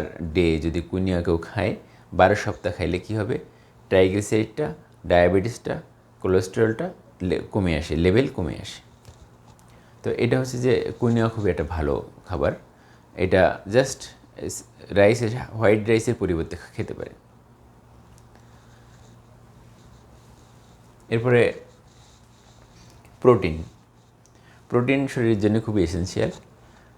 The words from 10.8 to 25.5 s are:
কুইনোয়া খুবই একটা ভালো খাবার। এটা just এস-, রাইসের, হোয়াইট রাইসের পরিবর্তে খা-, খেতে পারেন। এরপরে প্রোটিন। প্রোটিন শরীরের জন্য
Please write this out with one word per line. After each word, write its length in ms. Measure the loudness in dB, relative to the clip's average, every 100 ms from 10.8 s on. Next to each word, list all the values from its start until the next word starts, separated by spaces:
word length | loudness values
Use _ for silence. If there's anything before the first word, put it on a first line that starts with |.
| -2 -2
কুইনোয়া 300 | 0 2 0
খুবই 220 | 0 -2
একটা 120 | -2
ভালো 460 | -4 -2 -2 -2 -6 -18 -10
খাবার। 240 | -2 -2 -2 -14 _ _ -20 _ -6
এটা 440 | 2 4 4 2 0
just 380 | 0 0 -6 -16 -20 -20 -14
এস-, 580 | -12 -12 -16 -20 -2 4
রাইসের, 420 | 4 4 -2 -4
হোয়াইট 520 | -10 0 2 2 2
রাইসের 260 | 2 2 -2
পরিবর্তে 400 | -2 -2 -4 -10
খা-, 200 | -14 -10
খেতে 180 | -10
পারেন। 200 | -10 -14 -16 _ -20 -20 -20 -20 -20 -20 -20 -20 -20 -20 -20 -20 -20 -20 -20 -20 -20 -20 -20 -20 -20 -20 -20 -20 -20 -20 -20 -20 -20 -20 -20 -20 -20 -20 -20 -20 -20 -4
এরপরে 440 | -2 4 4 4 0 -16 -20 _ -20 -20 -20 _ _ -20 -20 -20 -20 -20 -20 -20 2
প্রোটিন। 420 | 4 4 2 -6 -10 -18 _ _ _ _ _ _ _ -20 _
প্রোটিন 380 | 0 2 0 0
শরীরের 320 | 0 0 2
জন্য 220 | 2